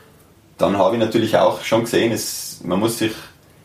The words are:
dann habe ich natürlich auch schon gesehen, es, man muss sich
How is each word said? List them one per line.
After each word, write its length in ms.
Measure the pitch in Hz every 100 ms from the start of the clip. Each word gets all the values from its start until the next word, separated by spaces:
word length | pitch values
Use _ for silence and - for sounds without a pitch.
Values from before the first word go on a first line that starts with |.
| - - _ _ _ -
dann 200 | - 101
habe 180 | - 117
ich 40 |
natürlich 380 | 113 113 110 -
auch 260 | 92 -
schon 180 | - 113
gesehen, 300 | 113 90 -
es, 500 | 107 - - - -
man 160 | - 92
muss 200 | 113 -
sich 140 | 110 - - - _ _